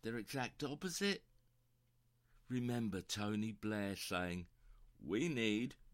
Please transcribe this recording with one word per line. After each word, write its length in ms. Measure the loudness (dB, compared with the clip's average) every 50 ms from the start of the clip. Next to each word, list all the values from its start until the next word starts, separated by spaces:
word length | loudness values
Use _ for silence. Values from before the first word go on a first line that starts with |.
| -4
their 140 | -4 -4
exact 480 | -4 -6 -4 -2 -2 -2 -2 -4 -4 -4
opposite? 580 | -4 -4 -4 -4 -4 -2 0 2 2 0 0 -4 _ _ -20 _ _ _ _ _ _ _ _ _ _ _ _ _ _ _ _ _ _ -20 -20 -10 -4
Remember 540 | -2 0 0 2 0 0 0 0 -2 -2 -4
Tony 500 | -4 -4 -2 0 2 2 2 0 0 -2
Blair 420 | -4 -2 -2 0 0 0 -2 -2
saying, 520 | -4 -4 -2 0 0 2 0 -2 -4 -6 -8 -14 -20 -20 -20 -20 -20 -20 -20 -20 -14
"We 300 | -4 0 2 4 4 2
need 460 | 2 4 4 4 4 4 2 -2 -4 -10 -20 -20